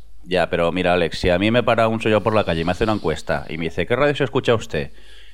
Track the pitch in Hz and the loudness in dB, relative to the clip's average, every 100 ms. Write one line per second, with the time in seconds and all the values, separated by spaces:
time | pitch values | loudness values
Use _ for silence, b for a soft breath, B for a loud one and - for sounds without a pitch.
0 | - - 87 90 82 87 85 90 87 90 | -12 -12 -2 0 2 2 2 2 2 2
1 | 80 - 90 90 107 120 120 113 113 110 | 2 0 2 2 4 2 2 2 2 2
2 | 113 107 107 107 92 82 82 90 110 104 | 2 2 2 2 0 0 -2 0 0 0
3 | 85 76 - 73 - 80 80 82 85 123 | -2 -4 -2 -4 -4 -6 -4 -4 -2 0
4 | 147 139 135 127 127 113 - 78 69 B | 0 0 0 0 2 0 0 -4 -4 B
5 | B B B | B B B